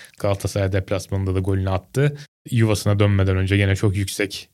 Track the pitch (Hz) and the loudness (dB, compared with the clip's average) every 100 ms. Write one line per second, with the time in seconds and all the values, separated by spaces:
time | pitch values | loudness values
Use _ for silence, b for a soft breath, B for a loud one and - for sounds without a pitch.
0 | B - 104 98 95 104 98 95 95 98 | B -6 -2 0 -2 -2 0 -2 -2 -4
1 | - 98 95 95 92 98 95 95 - 131 | -4 -4 -2 -2 0 0 0 -2 -4 0
2 | 143 147 B _ - 117 110 104 104 101 | 0 -2 B _ -4 2 2 2 2 2
3 | 104 98 95 95 95 101 98 98 107 92 | 4 4 2 2 2 2 2 2 0 0
4 | 98 - 104 - - | -4 -4 -4 -6 -16